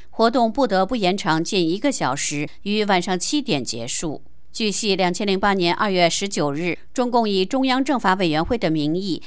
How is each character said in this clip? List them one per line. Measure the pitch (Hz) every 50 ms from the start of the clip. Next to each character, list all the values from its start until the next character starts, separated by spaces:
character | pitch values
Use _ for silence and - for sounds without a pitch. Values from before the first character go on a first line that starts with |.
| - -
活 | - - 226 233
动 | 233 277 233 220
不 | 214 - 269
得 | 233 196 185 190
不 | 190 262
延 | 240 202 175 185
长 | 202 - 185 156 160 165
近 | - - 196 175
一 | 160 170 202
个 | 202 285 254
小 | - 165 131 131
时， | 143 - - 156 147 151 139 - - -
于 | 196 208 214 208
晚 | 202 202 180
上 | 175 - 185
七 | 180 - - - 302
点 | 269 - 175 143 120
结 | - - 120 113
束。 | 127 - - - 160 139 - - - - - - - -
据 | - 226 214
悉， | 190 - - 214 190
两 | 180 190 175 180
千 | - 220
零 | 202 196 190
八 | 202 202 196
年 | 196 175 170 170
二 | - - 214
月 | 190 180 175 165
十 | - - 196 202
九 | 196 - 147 147 139
日， | 147 175 180 160 - - - -
中 | - 247 247
共 | 233 247 226
以 | 214 202 190 185
中 | 190 - 269 262 269
央 | 254 262 269
政 | 262 294 233
法 | - 196 185
委 | 196 196 165
员 | 151 151 160
会 | - 247 233
的 | - 170
名 | 160 156 147 147 156
义 | 180 196 196 156 - -